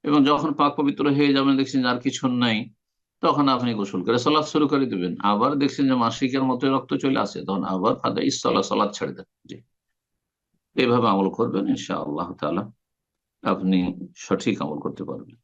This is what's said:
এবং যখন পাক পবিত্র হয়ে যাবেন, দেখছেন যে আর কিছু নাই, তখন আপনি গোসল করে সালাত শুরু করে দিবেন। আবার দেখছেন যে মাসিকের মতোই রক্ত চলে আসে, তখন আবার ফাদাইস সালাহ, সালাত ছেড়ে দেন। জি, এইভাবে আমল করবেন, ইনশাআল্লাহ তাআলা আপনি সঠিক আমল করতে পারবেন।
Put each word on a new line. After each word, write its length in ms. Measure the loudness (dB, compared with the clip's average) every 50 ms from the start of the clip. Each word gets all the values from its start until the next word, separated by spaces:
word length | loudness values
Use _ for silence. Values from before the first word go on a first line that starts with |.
| 0
এবং 160 | 2 4 4 6
যখন 280 | 4 4 2 2 -2 0
পাক 180 | 2 0 0 2
পবিত্র 280 | 0 -2 0 0 0 0 2 4
হয়ে 200 | 4 4 4 4
যাবেন, 240 | 4 4 4 4
দেখছেন 240 | 2 2 0 0 0
যে 60 | 0
আর 120 | 2 0 0
কিছু 280 | -2 -4 -4 -2 -2
নাই, 420 | 0 0 2 2 2 0 0 -4 -8 _ _ _ _ _ _ _ _ _ _ 0
তখন 220 | 0 2 2 2 2
আপনি 240 | 2 2 0 -2 -2
গোসল 280 | -2 -4 -4 -4 -4 0
করে 140 | 0 0 2
সালাত 260 | 2 2 2 2 0
শুরু 220 | 0 0 0 2
করে 180 | 2 2 0 0
দিবেন। 280 | 0 -2 -2 -2 -2 -4 -2
আবার 320 | 0 0 2 2 2 0 2
দেখছেন 320 | 0 0 -2 0 0 0
যে 80 | 2 2
মাসিকের 480 | 2 0 0 0 -2 -2 0 0 0 0
মতোই 260 | 0 0 0 0 0
রক্ত 220 | 0 0 -2 -2 -4
চলে 260 | -2 0 0 0 0
আসে, 200 | -2 -4 -6 -8 -6
তখন 180 | -4 -4 -4 -2
আবার 300 | -2 -2 0 0 0 0
ফাদাইস 460 | 0 -2 -4 -2 0 -2 -2 -2 -2
সালাহ, 200 | -2 0 0 2
সালাত 280 | 0 0 0 0 0 -2 -2
ছেড়ে 200 | -6 -6 -8 -8
দেন। 140 | -12 -18 _ _ _ _
জি, 120 | -18 -18 -18 _ _ _ _ _ _ _ _ _ _ _ _ _ _ _ _ _ _ _ _ _ _ _
এইভাবে 320 | 0 2 4 4 4 4
আমল 220 | 4 4 4 2 0
করবেন, 380 | 0 0 -2 0 0 -2 0
ইনশাআল্লাহ 680 | 0 -2 -2 -2 -6 -6 -6 -4 -6 -6 -6 -6 -8 -8
তাআলা 300 | -6 -4 -4 -2 -4 -6 -6 -14 _ _ _ _ _ _ _ _ _ _ _ _ _ -2
আপনি 680 | -2 -2 0 2 2 2 2 2 0 -4 -8 -12 -16 _
সঠিক 460 | -20 -4 -2 -2 0 0 -2 -2 -2
আমল 180 | -4 -6 -6 -6
করতে 240 | -8 -8 -8 -8 -10
পারবেন। 320 | -10 -10 -12 -12 -18 -20 _